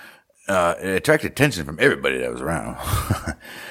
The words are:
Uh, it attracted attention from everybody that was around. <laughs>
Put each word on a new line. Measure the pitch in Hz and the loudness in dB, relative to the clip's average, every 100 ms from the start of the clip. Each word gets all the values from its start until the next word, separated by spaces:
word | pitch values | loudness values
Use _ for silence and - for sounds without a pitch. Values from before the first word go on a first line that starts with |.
| - - _ _ - | -20 -20 _ _ -2
Uh, | 95 87 - | 2 2 0
it | 95 | 0
attracted | 95 - 156 - | 2 4 2 2
attention | - 147 90 71 | 2 2 2 -6
from | 80 | 2
everybody | 131 76 69 64 | 2 4 0 0
that | 62 | -2
was | 60 | -4
around. | 69 80 57 - | -2 -2 -4 -8
<laughs> | - - - - - - - - - | -2 -2 0 -2 -4 -8 -12 -16 -16